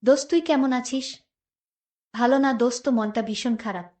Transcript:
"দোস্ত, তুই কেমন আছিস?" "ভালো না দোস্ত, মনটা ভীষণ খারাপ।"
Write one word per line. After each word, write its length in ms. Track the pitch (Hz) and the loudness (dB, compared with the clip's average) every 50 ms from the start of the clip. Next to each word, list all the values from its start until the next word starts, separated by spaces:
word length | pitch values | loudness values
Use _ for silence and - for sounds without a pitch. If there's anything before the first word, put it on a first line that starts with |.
| - | 4
"দোস্ত, 260 | 220 269 277 277 - | 4 4 4 2 0
তুই 120 | - 339 | 0 0
কেমন 320 | 330 - 311 277 269 269 254 | 2 2 0 2 2 0 0
আছিস?" 460 | 254 247 - - 269 262 - - - _ _ _ _ _ _ _ _ _ _ _ _ _ _ _ _ _ _ _ | -2 -4 -4 -6 -6 -6 -8 -14 -16 _ _ _ _ _ _ _ _ _ _ _ _ _ _ _ _ _ _ _
"ভালো 240 | 220 240 240 262 277 | 0 2 2 4 4
না 160 | 269 277 262 | 4 2 2
দোস্ত, 360 | 220 233 247 240 - - 294 | 2 0 0 0 -2 -2 0
মনটা 320 | 262 226 214 214 208 247 | 0 0 0 -2 -2 -4
ভীষণ 340 | 220 202 214 - - 254 233 | -4 -4 -6 -6 -2 -4 -4
খারাপ।" 300 | 214 - 220 196 180 175 175 _ _ | -4 -4 -8 -8 -8 -10 -14 _ _